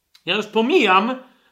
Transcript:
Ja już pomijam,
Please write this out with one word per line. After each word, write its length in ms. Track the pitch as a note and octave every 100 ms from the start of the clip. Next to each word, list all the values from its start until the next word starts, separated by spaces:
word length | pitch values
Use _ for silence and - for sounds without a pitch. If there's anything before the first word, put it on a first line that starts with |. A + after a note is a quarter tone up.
| _ _ D#3+
Ja 100 | G3
już 100 | -
pomijam, 680 | A3 A#3 F4+ G#3+ F#3 A3+ B3+ - _ _